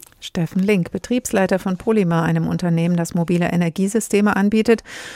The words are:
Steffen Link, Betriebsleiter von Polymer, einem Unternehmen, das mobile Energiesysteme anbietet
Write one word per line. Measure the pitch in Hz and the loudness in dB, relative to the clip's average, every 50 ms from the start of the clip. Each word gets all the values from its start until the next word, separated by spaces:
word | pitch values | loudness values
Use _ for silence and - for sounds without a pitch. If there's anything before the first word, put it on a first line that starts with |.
| - - _ _ | -20 -20 _ _
Steffen | - - - 185 165 - - 185 190 | -18 -8 -4 -4 -4 -2 0 0 2
Link, | 208 214 180 170 - | 2 2 2 0 -2
Betriebsleiter | - 190 - - 240 254 - - - 196 190 180 196 180 | -6 -10 -4 -2 -2 -2 -2 0 0 0 2 2 0 0
von | - 196 185 | 0 -4 -4
Polymer, | - - 226 220 214 185 170 170 165 165 | -4 -2 0 2 2 2 2 2 0 2
einem | 165 165 165 165 | 2 0 0 0
Unternehmen, | 170 175 165 180 175 170 165 165 170 175 | -2 -2 -2 0 0 0 2 2 0 0
das | 170 165 - - | 0 -2 -2 -2
mobile | 175 170 156 170 170 175 - | -2 0 0 0 0 0 0
Energiesysteme | - 175 175 170 - - 190 196 - 220 - - - 202 208 208 - | 0 0 0 0 0 -2 -2 0 0 -2 -2 0 0 2 2 2 2
anbietet | 190 196 208 220 220 220 240 226 214 - - - - - - - | 2 2 2 2 2 4 4 2 2 0 -14 -16 -16 -16 -16 -16